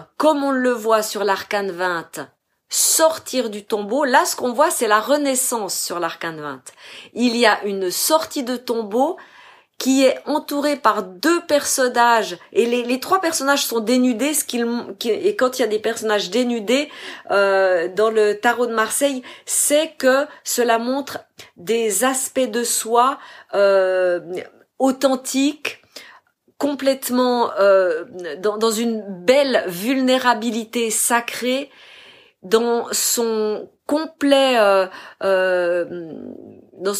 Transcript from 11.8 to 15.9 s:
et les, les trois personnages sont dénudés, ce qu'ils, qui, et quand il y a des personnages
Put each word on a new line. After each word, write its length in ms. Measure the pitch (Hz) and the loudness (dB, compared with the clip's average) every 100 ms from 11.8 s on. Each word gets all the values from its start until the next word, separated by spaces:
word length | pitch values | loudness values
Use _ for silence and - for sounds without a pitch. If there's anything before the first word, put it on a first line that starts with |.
| 254 240 240 233 185 175 - | 0 4 4 4 0 -8 -2
et 120 | - 233 | 0 2
les, 180 | 247 | 0
les 160 | 233 254 | 0 -4
trois 180 | - 381 | 0 0
personnages 460 | 330 320 269 277 - | 0 -2 0 0 0
sont 160 | 226 | -2
dénudés, 520 | 214 254 254 214 285 | 2 2 2 2 -2
ce 120 | 294 - | -2 -4
qu'ils, 200 | 240 233 240 - 202 | -4 -4 -4 -8 -6
qui, 100 | 233 | -4
et 260 | 202 185 208 | 0 0 2
quand 240 | 254 254 | 0 0
il 40 | |
y 20 | 220 | -2
a 20 | |
des 120 | 214 | 0
personnages 500 | 220 | -2